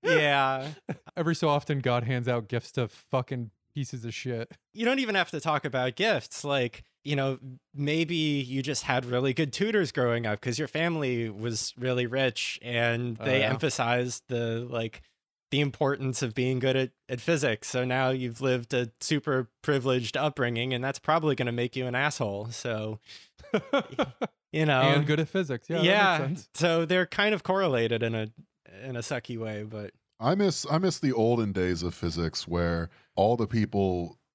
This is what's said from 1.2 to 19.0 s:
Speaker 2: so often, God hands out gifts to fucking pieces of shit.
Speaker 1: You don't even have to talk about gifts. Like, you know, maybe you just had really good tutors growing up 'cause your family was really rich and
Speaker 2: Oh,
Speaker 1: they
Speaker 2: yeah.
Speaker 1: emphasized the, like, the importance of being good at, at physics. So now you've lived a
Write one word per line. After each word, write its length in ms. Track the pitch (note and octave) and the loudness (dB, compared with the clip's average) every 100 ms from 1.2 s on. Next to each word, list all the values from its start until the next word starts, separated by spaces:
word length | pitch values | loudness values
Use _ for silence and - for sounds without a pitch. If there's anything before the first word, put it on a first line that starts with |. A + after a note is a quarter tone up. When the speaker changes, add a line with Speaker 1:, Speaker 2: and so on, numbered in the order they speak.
| D#3+ E3 | -2 2
Speaker 2:
so 140 | D#3+ | 2
often, 300 | C#3+ - C#3+ | 2 2 -2
God 240 | C3 B2 | 2 0
hands 240 | A#2 B2+ A#2+ | 0 -2 0
out 200 | B2 G#2+ | -2 -2
gifts 240 | B2 - | -6 -4
to 140 | - A#2 | -4 -4
fucking 640 | - _ C3 B2+ B2+ A#2 _ _ | -6 _ -2 -2 -6 -8 _ _
pieces 320 | - C3 C3 A#2 | -8 -8 -8 -10
of 80 | |
shit. 380 | A#2+ - A#2 A2+ - _ | -8 -6 -6 -8 -14 _
Speaker 1:
You 120 | G3 A#3 | -4 0
don't 140 | C4+ | 0
even 160 | B3 G3+ | 0 0
have 160 | F3 | 0
to 80 | D#3+ | -2
talk 260 | D3 D3+ D3 | 0 -2 0
about 300 | C3 B2+ A#2+ | -2 -2 0
gifts. 480 | G#3+ E3+ - - | 0 0 -2 -10
Like, 400 | D3 C#3+ B2 - - _ | -2 0 0 -4 -20 _
you 120 | C#3 C#3+ | -4 0
know, 240 | C3+ C3 C3+ B2+ _ | 0 -2 -8 -18 _
maybe 420 | C#3 C#3+ D#3 E3 E3+ | -6 -2 0 0 0
you 460 | D#3 C#3+ B2+ C3+ | 0 0 -2 -4
just 220 | C3+ C3+ | -2 -4
had 220 | - B2+ B2 | 0 0 0
really 280 | B2 C3+ | 0 0
good 180 | B2 D3+ | 0 -2
tutors 380 | - G#3 G#3+ E3+ | 0 0 2 0
growing 340 | - B2 A#2 A#2 | 0 2 2 0
up 120 | G#2 | -2
'cause 200 | - A#2 | -2 -4
your 80 | D3 | -4
family 640 | D#3 E3 E3 C#3 B2 A#2 | -2 0 0 0 0 -2
was 440 | G2+ A#2 A2 - - | -4 -6 -4 -6 -4
really 280 | B2 B2 B2 | -2 0 0
rich 540 | B2+ C3 A#2 - - | 0 0 0 -6 -6
and 560 | A#2+ A#2+ A#2 A#2 B2 A2+ | -4 0 0 0 -2 -4
Speaker 2:
Oh, 60 | A2 | 0
Speaker 1:
they 140 | C3 | 2
Speaker 2:
yeah. 100 | C3+ | 2
Speaker 1:
emphasized 760 | C3 D#3 B2 A#2+ A#2+ B2 A#2 _ | 0 -2 0 0 2 0 -4 _
the, 400 | A#2+ A#2 A2+ A#2+ | -4 -2 -4 -4
like, 320 | B2 A2+ - - _ _ _ _ | -6 -6 -8 -20 _ _ _ _
the 120 | C#3 | 0
importance 600 | C#3+ - C#3+ C#3 C3+ B2 | 0 0 0 0 -2 -2
of 120 | B2+ A2 | -4 0
being 240 | B2+ B2+ | 0 2
good 160 | C3 C3+ | 2 2
at, 160 | C3 _ _ | 0 _ _
at 100 | B2+ | -6
physics. 480 | - E3+ C3+ G#2+ - | 0 2 2 -2 -2
So 140 | B2+ | -2
now 260 | B2+ B2+ C3 | 0 2 2
you've 280 | C3 B2+ A2+ | 0 -4 -4
lived 340 | C3+ B2+ A#2 | 0 0 0
a 180 | B2+ A#2+ _ | -2 -2 _